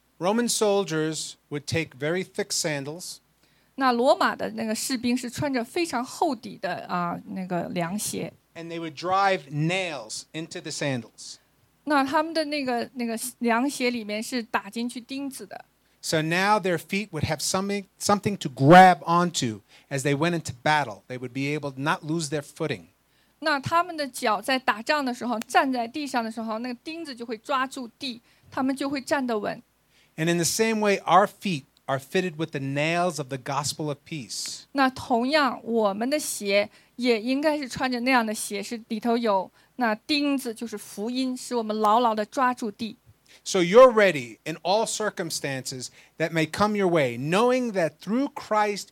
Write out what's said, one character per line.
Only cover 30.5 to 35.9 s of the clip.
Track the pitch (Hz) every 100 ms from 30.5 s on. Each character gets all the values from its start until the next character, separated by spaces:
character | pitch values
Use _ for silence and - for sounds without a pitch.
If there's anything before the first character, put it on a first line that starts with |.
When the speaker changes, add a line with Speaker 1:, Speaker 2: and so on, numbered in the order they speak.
| - 220 220
Speaker 1:
way, | 208 196
our | - 170 202
feet | - 208 156 - _ -
are | 135
fitted | - 185 185 156
with | 160
the | 147
nails | 139 139 151 170 180 151
of | 135
the | 135
gospel | 143 139 147 - 151
of | 143
peace. | - 160 104 - - - -
Speaker 2:
那 | 277 262
同 | 262 - 233 254
样， | 311 269 -
我 | - 233 214